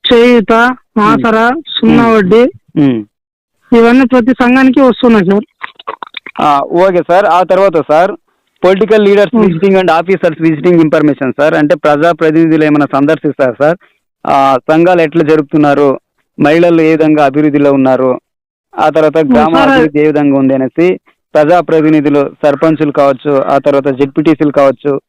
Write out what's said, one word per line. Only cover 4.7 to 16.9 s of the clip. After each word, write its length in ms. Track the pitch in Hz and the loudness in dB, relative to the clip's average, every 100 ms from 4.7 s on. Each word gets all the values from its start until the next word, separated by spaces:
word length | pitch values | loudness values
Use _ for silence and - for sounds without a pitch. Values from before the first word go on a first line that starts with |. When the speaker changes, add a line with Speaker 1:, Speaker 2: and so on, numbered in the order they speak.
| 262 | 2
Speaker 1:
వస్తున్నాయి 500 | 262 208 247 220 180 | 2 2 0 2 0
సార్. 140 | 196 - _ - _ - - - - - - | -2 -4 _ -20 _ -18 -16 -18 -20 -18 -4
Speaker 2:
ఆ, 200 | 151 143 | -2 -2
ఓకే 420 | - 175 190 180 156 | -2 0 0 0 0
సార్. 160 | 175 202 | 0 2
ఆ 160 | 170 | 0
తర్వాత 340 | 185 185 196 165 143 | 0 0 0 0 0
సార్, 220 | 151 190 339 _ _ _ _ | 0 0 -4 _ _ _ _
పొలిటికల్ 400 | 180 190 202 214 | 0 0 0 2
లీడర్స్ 320 | 202 202 202 226 | 2 2 2 0
Speaker 1:
ఉమ్. 100 | 202 | 0
Speaker 2:
విజిటింగ్ 300 | 160 196 190 | 0 0 0
and 140 | 180 | 0
ఆఫీసర్స్ 520 | 160 175 185 180 151 | -2 -2 -2 -2 0
విజిటింగ్ 380 | 160 151 180 175 | -2 0 0 2
ఇన్ఫర్మేషన్ 520 | 156 156 151 139 135 113 | 2 0 0 -2 -6 -2
సార్, 140 | 151 | -2
అంటే 200 | 160 151 | 0 -2
ప్రజాప్రతినిధులు 920 | 170 151 147 165 165 160 156 165 156 | -2 0 0 0 0 -2 0 0 0
ఏమైనా 220 | 151 147 143 | 0 0 -2
సందర్శిస్తారు 640 | 143 143 160 151 - 131 110 | -2 -2 -2 -4 -2 -4 0
సార్? 140 | 147 175 _ _ _ _ 147 | -2 -2 _ _ _ _ -4
ఆ, 320 | 143 135 131 - | 0 0 -2 -2
సంఘాలు 300 | 156 175 175 | 0 2 0
ఎట్లా 240 | 160 165 | 0 -2
జరుపుతున్నారు, 760 | 151 156 143 156 147 143 143 135 _ _ _ - | 0 0 0 -2 0 0 0 -2 _ _ _ -4
మహిళలు 420 | 143 165 175 165 | 0 2 2 2
ఏ 80 | 160 | 0